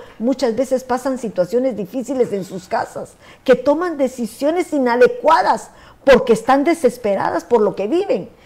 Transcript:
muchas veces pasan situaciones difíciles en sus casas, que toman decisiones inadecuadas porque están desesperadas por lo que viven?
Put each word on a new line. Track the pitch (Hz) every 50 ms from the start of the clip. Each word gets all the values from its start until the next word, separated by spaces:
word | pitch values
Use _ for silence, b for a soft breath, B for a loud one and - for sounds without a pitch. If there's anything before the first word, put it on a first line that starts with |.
| B B B B
muchas | 214 254 277 - 277 233 220
veces | 233 262 - 262 247 254
pasan | - 254 254 254 277 262
situaciones | 247 247 208 175 - - - 233 247 254 262 220
difíciles | 202 202 175 - 269 226 - 285 254 233 -
en | 196 196 180
sus | - 180 190 -
casas, | - - 226 - - - - 175 - - b b b b b b
que | - 247
toman | 247 - 285 294 320 359 359 320
decisiones | 285 277 247 - - 240 208 - - 269 294 330 359 320 -
inadecuadas | 311 294 254 240 - 440 494 466 - - - - - 359 - - - - - - b b b b b b -
porque | 277 262 240 - - 226
están | 214 - - 262 277 285
desesperadas | 330 339 330 - 240 - - - 208 196 190 - - - 339 -
por | - 240 226
lo | 214 196 -
que | - 190
viven? | 214 302 359 403 392 311 196 156 - - B B